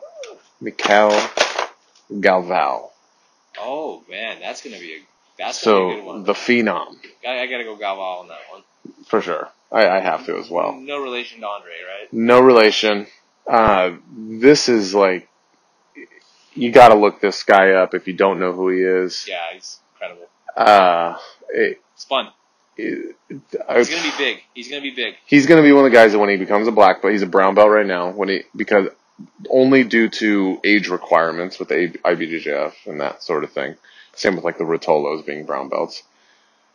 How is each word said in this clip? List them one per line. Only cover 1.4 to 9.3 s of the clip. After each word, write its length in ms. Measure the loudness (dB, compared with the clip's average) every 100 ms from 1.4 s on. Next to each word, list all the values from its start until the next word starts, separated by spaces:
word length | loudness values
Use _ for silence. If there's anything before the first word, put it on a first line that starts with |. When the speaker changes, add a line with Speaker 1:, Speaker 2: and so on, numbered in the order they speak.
| -6 -6 -10 _ _ _ _
Speaker 1:
Galval. 800 | -2 0 0 -2 -4 -2 -6 -12 _ _ _ _ _ _ -16
Speaker 2:
Oh 460 | -12 -10 -10 -14 _
man, 320 | -14 -12 -12
that's 220 | -14 -16
gonna 160 | -18 -20
be 160 | -18
a, 60 | -20 _ _ _ -14
that's 200 | -12 -6
Speaker 1:
So, 200 | 0 2
Speaker 2:
gonna 80 | 0
be 60 |
a 80 | -6
good 40 | -12
one. 180 | -12 -6
Speaker 1:
the 80 |
Phenom. 640 | -6 -2 0 0 -4 -8 -16 -20 _ -12
Speaker 2:
I, 140 | -10
I 80 | -10
gotta 160 | -10
go 120 | -12 -10
Galval 440 | -10 -8 -10 -12
on 80 | -16
that 100 | -20 -20
one. 100 | -20 _ _ -20 -20 -6
Speaker 1:
For 160 | -4
sure. 280 | -4